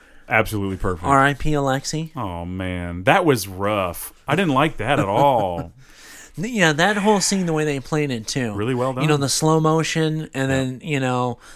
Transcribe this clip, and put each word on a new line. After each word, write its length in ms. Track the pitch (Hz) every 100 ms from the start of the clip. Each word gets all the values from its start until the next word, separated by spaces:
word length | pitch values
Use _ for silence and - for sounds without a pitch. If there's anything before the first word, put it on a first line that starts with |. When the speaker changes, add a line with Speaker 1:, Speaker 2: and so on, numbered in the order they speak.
| - - -
Speaker 1:
Absolutely 520 | 113 110 107 98 95
perfect. 260 | 98 87 127
Speaker 2:
R 160 | 139
I 120 | 139
P 160 | 139 -
Alexi. 580 | 147 139 135 - 156 160 139
Speaker 1:
Oh, 300 | 104 87 87
man. 580 | 92 92 90 87 87
That 220 | 95 185 175
was 200 | 127 95
rough. 640 | 92 101 107 92 85 - - -
I 100 | 156
didn't 180 | 190
like 240 | 131 156 -
that 200 | 107 143
at 60 |
all. 680 | - 113 143 123 98 87 85 - - -
Speaker 2:
<laughs> 320 | - - - -
Th-, 140 | 202
yeah, 220 | 240 170
that 240 | 147 180 208
whole 240 | 202 208
scene, 240 | - 196
the 80 | 175
way 140 | 156 151
they 120 | 139
played 320 | - 156 147
it, 160 | 120 107
too. 280 | 139 120
Speaker 1:
Really 200 | 101 110
well 200 | 127 127
Speaker 2:
You 80 | 131
know, 60 | 151
Speaker 1:
done. 120 | 147
Speaker 2:
the 80 | 139
slow 320 | - 156 160
motion, 680 | 156 160 156 165 160 156 156
and 20 |
Speaker 1:
Yeah. 120 | 135 135
Speaker 2:
then, 340 | 135 131 127
you 160 | - 147
know, 380 | 131 123 123 117 -